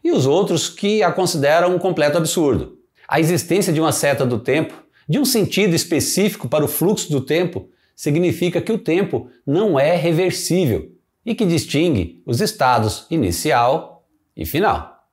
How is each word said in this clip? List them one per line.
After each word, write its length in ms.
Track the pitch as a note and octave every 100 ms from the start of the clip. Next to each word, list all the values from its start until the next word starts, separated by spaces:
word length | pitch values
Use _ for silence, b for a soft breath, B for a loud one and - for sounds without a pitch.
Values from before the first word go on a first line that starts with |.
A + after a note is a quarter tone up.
e 80 | D#4+
os 140 | D4 C3+
outros 440 | D#3+ F#3 E3+ -
que 340 | - G3+ G#3+
a 80 | F3+
consideram 640 | - F3+ D#3+ C#3 D#3+ F3+ F3+
um 40 |
completo 380 | F#3 E3 D3 E3+
absurdo. 640 | D#3+ - D3 G2+ - - _ b b
A 120 | D3+
existência 520 | D#3+ F3 - F3+ G3+
de 80 | D#3
uma 120 | D#3+
seta 340 | E3 C#3+ C#3+ C3
do 140 | A#2+
tempo, 340 | B2 C#3+ D#3 - _ b b
de 120 | F#3+
um 60 | C3
sentido 500 | A3+ F#3 - G#3 E3
específico 720 | - D3+ - - G3+ - B2
para 180 | D#3 D3
o 20 |
fluxo 440 | - E3 F3+ -
do 100 | C#3+
tempo, 480 | C3+ D#3 F3+ - - b b b
significa 640 | - D3 F3 E3 F3 E3+
que 120 | E3+
o 60 | A3
tempo 500 | A3+ E3+ G3+ B2 B B -
não 340 | D3+ G#3+ D3
é 160 | C#3+ F3
reversível 960 | D#3+ E3 F#3 F3 - F3 D#3+ F#2+ - - _ _
e 120 | - A#3
que 100 | G3+
distingue 760 | E3 - C#3 F3 B2 E2 - -
os 160 | A#2+
estados 640 | G#3 - C3 A#2+ G#2+ - -
inicial 920 | D#3+ G2+ E2+ - B2+ A#2+ D#3 - - _ _ _ -
e 120 | D#2+
final. 560 | D3 G3 E2+ D2 - _